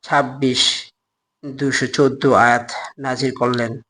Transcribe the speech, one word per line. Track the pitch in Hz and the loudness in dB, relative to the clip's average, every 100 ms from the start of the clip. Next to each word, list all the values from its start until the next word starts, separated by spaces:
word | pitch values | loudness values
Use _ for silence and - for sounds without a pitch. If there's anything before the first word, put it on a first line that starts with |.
ছাব্বিশ, | - 147 127 135 135 127 - - - _ _ _ _ _ 147 | 0 0 0 -2 0 2 0 -2 -10 _ _ _ _ _ -16
দুশো | 131 139 127 131 | -4 -2 -2 -2
চোদ্দ | - 139 135 143 | 2 2 4 4
আয়াত | 107 117 120 120 - - - | 6 6 2 -2 -12 -12 -10
নাজিল | 135 123 131 127 | -8 -4 -4 -2
করলেন | 123 123 117 113 _ | -2 -2 -4 -8 _